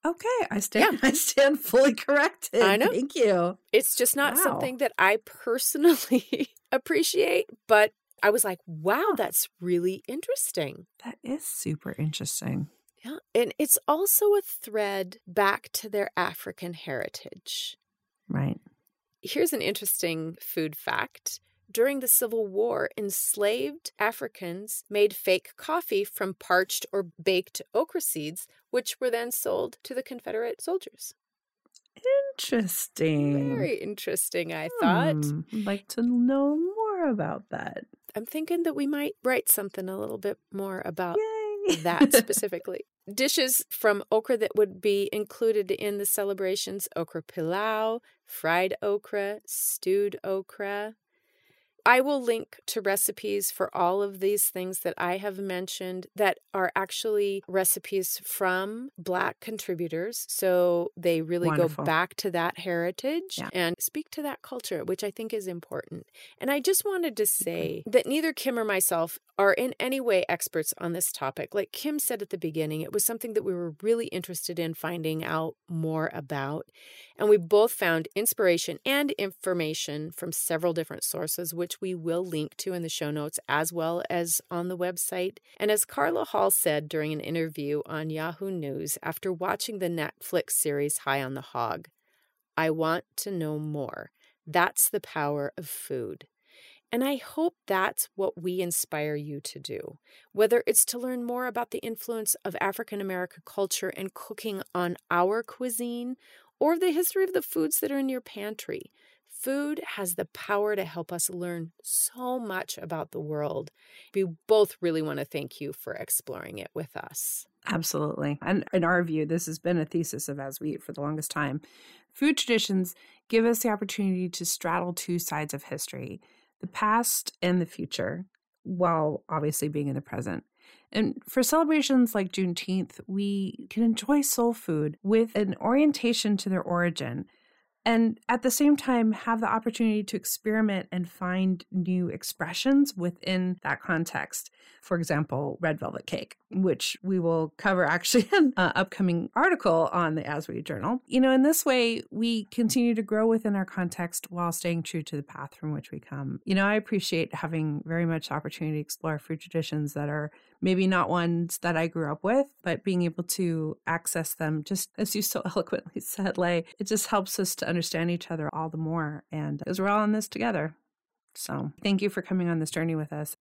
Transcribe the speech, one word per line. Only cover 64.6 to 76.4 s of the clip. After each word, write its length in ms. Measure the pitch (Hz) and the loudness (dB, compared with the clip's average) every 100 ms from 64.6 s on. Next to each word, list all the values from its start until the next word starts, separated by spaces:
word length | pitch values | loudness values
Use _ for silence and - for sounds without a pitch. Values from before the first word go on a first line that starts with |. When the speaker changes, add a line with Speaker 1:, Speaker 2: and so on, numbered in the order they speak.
| - 170 | -6 -6
Speaker 2:
which 200 | - 185 | -4 -4
I 80 | 208 | -4
think 200 | 196 220 | -6 -6
is 140 | 220 190 | -6 -6
important. 600 | 170 - 160 - 170 - - - _ | -10 -10 -10 -10 -14 -16 -20 -20 _
And 120 | 254 | -2
I 80 | 285 | 0
just 260 | 269 381 | 2 2
wanted 320 | 415 381 330 220 | 0 -2 -2 0
to 40 | |
Speaker 1:
Okay. 40 | 208 | 0
Speaker 2:
say 560 | - - 170 160 - - | 0 -2 -2 -4 -4 2
that 180 | 233 - | 2 4
neither 260 | 285 320 | 0 0
Kim 260 | 302 269 240 | -2 -4 -2
or 60 | |
myself 560 | 214 190 - 170 165 - _ - | 0 0 2 0 -2 -6 _ 2
are 140 | 202 | 4
in 220 | - 254 - | 4 0 -2
any 220 | 254 269 | -2 0
way 240 | 233 190 - | 2 2 2
experts 440 | 170 - 165 156 - | -2 -2 -2 -4 -4
on 140 | 175 | -4
this 200 | 170 - | -2 -4
topic. 420 | - 135 - - | -2 -6 -6 -4
Like 160 | 208 190 | -2 -4
Kim 280 | - 294 302 | -4 -4 -2
said 220 | - 240 | -2 -4
at 80 | 196 | -6
the 80 | 180 | -6
beginning, 420 | 160 156 156 156 | -4 -2 -2 -2
it 120 | 156 | -4
was 120 | 208 | -2
something 300 | - 226 240 | -2 -2 -2
that 100 | 214 | -2
we 80 | 196 | -2
were 200 | 175 170 151 | -4 -4 -4
really 240 | 208 233 233 | 2 2 0
interested 500 | 185 175 170 - 175 | -6 -6 -8 -6 -4
in 140 | 165 | -4
finding 480 | 160 156 170 160 156 | -2 -4 -2 -2 -2
out 320 | - 160 160 - _ | -2 -2 -2 -8 _
more 420 | 165 160 156 160 | -4 -2 0 -2
about. 520 | - 139 147 | -4 -6 -4